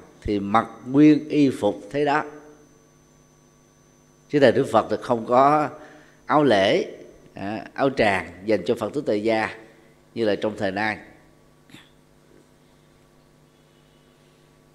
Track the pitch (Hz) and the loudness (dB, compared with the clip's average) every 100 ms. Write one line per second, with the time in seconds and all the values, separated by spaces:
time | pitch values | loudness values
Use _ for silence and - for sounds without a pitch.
0 | - - - 104 98 110 95 - 123 139 | -18 -12 -4 -2 0 0 0 -10 -2 4
1 | 151 143 - 147 139 - 104 - - 143 | 6 6 0 0 0 2 -2 -2 -8 -4
2 | 147 147 - - - - _ _ _ _ | 0 -2 -4 -14 -20 -20 _ _ _ _
3 | _ _ _ _ _ _ _ _ _ _ | _ _ _ _ _ _ _ _ _ _
4 | _ _ _ 147 131 104 131 110 - 107 | _ _ _ 4 4 4 2 0 0 -6
5 | - 120 110 123 139 151 143 - - - | -2 -4 2 4 4 2 -2 -8 -20 -20
6 | - _ - 143 143 101 101 165 - - | -20 _ -2 2 4 4 2 0 -4 -12
7 | - - - - 98 107 - - 135 127 | -20 -20 -20 -14 -10 -10 -12 -4 -2 2
8 | 110 95 82 85 101 104 90 113 107 143 | 0 0 -6 -10 -2 -2 0 -4 -4 -6
9 | 131 107 110 110 104 - - - _ _ | -4 -2 -2 -2 -4 -8 -20 -20 _ _
10 | _ 113 107 98 110 104 101 95 107 95 | _ -4 -2 -2 -4 -4 -6 -4 -4 -6
11 | - - _ _ _ _ _ - _ _ | -12 -20 _ _ _ _ _ -20 _ _
12 | _ _ _ - _ _ _ _ _ _ | _ _ _ -20 _ _ _ _ _ _
13 | _ _ _ _ _ _ _ _ _ _ | _ _ _ _ _ _ _ _ _ _
14 | _ _ _ _ _ _ _ | _ _ _ _ _ _ _